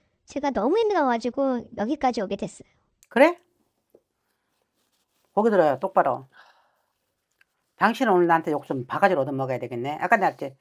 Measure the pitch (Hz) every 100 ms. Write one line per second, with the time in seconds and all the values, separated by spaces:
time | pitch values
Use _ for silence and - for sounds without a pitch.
0 | _ _ - 285 285 247 220 403 440 381
1 | 269 233 240 233 269 247 - - 214 302
2 | 254 240 190 196 175 - - _ _ _
3 | _ 233 302 349 _ _ _ _ _ _
4 | _ _ _ _ _ _ _ _ _ _
5 | _ _ _ - 220 202 156 135 190 -
6 | 143 127 135 _ - _ _ _ _ _
7 | _ _ _ _ _ _ _ - 196 226
8 | 240 180 170 165 160 147 - 139 120 -
9 | 196 170 131 135 131 123 117 120 131 151
10 | 156 226 180 - 139 -